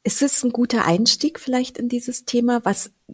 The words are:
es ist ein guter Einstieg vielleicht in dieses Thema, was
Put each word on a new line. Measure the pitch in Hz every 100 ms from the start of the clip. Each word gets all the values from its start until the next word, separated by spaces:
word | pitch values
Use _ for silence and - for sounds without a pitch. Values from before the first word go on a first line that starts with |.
es | 208 -
ist | 277 -
ein | 247
guter | 233 240 226 -
Einstieg | 175 233 - 302 -
vielleicht | - 254 254 -
in | 240
dieses | 240 247 247 -
Thema, | 240 240 240
was | 220 196 - _ -